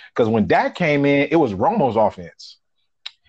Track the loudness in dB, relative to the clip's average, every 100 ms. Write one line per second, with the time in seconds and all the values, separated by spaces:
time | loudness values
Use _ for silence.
0 | -10 -2 0 2 2 0 0 -2 -2 0
1 | 2 2 2 0 0 0 -2 0 0 0
2 | 0 -2 -14 -20 -20 -20 _ _ _ _
3 | -20 -20